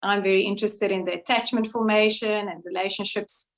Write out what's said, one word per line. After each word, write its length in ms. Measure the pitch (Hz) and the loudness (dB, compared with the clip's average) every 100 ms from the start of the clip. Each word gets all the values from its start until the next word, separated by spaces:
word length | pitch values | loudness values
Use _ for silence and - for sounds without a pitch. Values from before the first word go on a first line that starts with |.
I'm 200 | 196 202 | -2 0
very 200 | 196 190 | 4 2
interested 480 | 202 202 208 208 202 | 2 0 -2 0 0
in 140 | 190 | 0
the 80 | 180 | -2
attachment 540 | 175 - 233 - 233 220 | -4 0 0 2 0 0
formation 840 | 233 220 214 214 214 220 208 202 | 0 2 6 4 2 0 -2 -2
and 160 | 165 | -8
relationships 880 | 175 185 196 - 196 208 - - - | -8 -4 -4 -2 -4 -4 -6 -12 -16